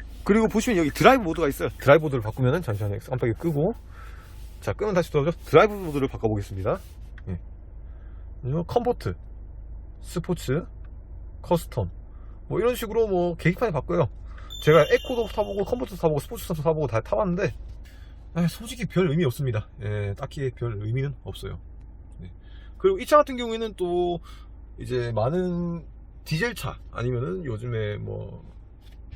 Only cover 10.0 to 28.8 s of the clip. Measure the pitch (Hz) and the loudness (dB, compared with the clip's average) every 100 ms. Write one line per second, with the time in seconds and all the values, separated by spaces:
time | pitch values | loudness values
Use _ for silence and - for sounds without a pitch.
10 | - 175 - 175 - 139 - - - - | -10 -8 -4 -4 0 -2 -2 -10 -14 -14
11 | - - - - - 170 - - 90 - | -14 -14 -14 -12 0 0 0 -4 -4 -6
12 | - - - - - 156 233 240 220 214 | -14 -16 -16 -16 -4 0 2 0 0 2
13 | 220 185 175 165 165 185 233 143 - 175 | 4 4 2 2 2 2 2 0 0 2
14 | 139 - - - - - - 151 147 - | 2 -2 -12 -12 -12 2 8 10 10 6
15 | - 233 202 - 208 196 196 247 254 190 | 4 -2 0 0 0 0 0 -2 -4 0
16 | 165 147 - 226 - 160 151 156 143 113 | 2 2 -2 -6 -4 0 2 2 2 0
17 | - 208 202 175 170 - - - - - | 0 0 2 2 0 -4 -10 -14 -14 -16
18 | - - - 165 170 - 226 - 165 - | -18 -16 -6 0 0 0 -8 -6 -2 2
19 | 190 151 151 - 135 107 - - 104 104 | 4 4 2 2 0 -2 -4 -8 -4 -2
20 | 101 98 135 - 135 - 120 101 107 127 | -4 -4 -8 -6 -6 -4 -6 -4 -2 -2
21 | 139 123 - - 98 95 - - - - | -2 -4 -10 -10 -10 -10 -12 -16 -16 -16
22 | - - - - - - - - 190 190 | -16 -14 -14 -16 -18 -16 -16 0 2 2
23 | 254 302 294 254 240 226 226 - 180 175 | 6 6 6 0 -4 -2 -4 -2 0 2
24 | 175 170 - - - - - - 113 123 | 2 -2 -6 -16 -16 -18 -16 -12 -2 0
25 | 117 113 117 180 180 175 175 170 - - | 0 2 2 2 0 0 -2 -4 -8 -16
26 | - - - 156 233 208 110 - - - | -18 -16 -4 0 0 -2 -6 -8 -10 -4
27 | 120 120 143 185 151 107 120 113 104 104 | -2 0 -2 -4 -4 -4 -4 -2 -2 -4
28 | 107 104 104 110 - - - - | -6 -8 -8 -12 -14 -18 -18 -20